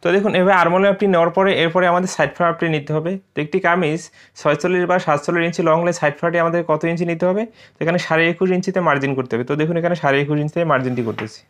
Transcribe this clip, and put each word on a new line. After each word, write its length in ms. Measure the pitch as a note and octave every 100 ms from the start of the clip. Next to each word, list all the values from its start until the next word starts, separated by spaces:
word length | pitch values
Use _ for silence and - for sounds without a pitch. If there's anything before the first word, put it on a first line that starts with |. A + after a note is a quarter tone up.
তো 40 | - F#3
দেখুন, 160 | G#3 F#3
এভাবে 160 | F#3 F#3+
আর্মহোল 200 | E3+ F3 G3
র্যাপটি 200 | G3 G3+
নেওয়ার 160 | F3+ E3+ E3
পরে 140 | F#3+ F3+
এরপরে 220 | E3 F3 F3+
আমাদের 180 | F3 F#3 -
সাইড 140 | C#3+ -
ফ্লাপটি 300 | E3+ E3 E3+ D#3
নিতে 140 | D3 D#3
হবে। 160 | D#3+ G3 _
তো 60 | -
একটি 140 | D3 F#3 F#3+
কামিজ 340 | F3 E3 D#3+ - - - -
ছয়চল্লিশ 420 | D3+ D3 F3+ F3+ F3
বা 60 | F3+ F3+
সাতচল্লিশ 360 | D3 - E3+ E3+
ইঞ্চি 140 | E3+ E3
লং 80 | D#3+
হলে 100 | F3 E3+
সাইড 140 | D3+ C#3
ফ্লাপটি 200 | E3+ E3+
আমাদের 160 | E3 E3+ E3
কত 100 | D3+ E3
ইঞ্চি 140 | E3+ F3
নিতে 120 | E3 F3+
হবে? 120 | F#3+ A#3 - -
তো 40 | _
এখানে 140 | D#3+ E3+ D#3+
সাড়ে 160 | D#3+ E3
একুশ 160 | E3 F#3+ F3+
ইঞ্চিতে 240 | F#3 F#3 E3+
মার্জিন 240 | C#3+ C3+ C3
করতে 140 | B2+
হবে। 100 | A#2 B2
তো 40 | C#3+
দেখুন, 140 | D#3 E3+
এখানে 160 | E3+ E3+
সাড়ে 140 | D3 C#3
একুশ 140 | C#3+ D3+
ইঞ্চিতে 180 | D3+ E3+ E3+
মার্জিনটি 300 | C#3 B2+ B2 A2+
করতেছি। 320 | A2 A2 - _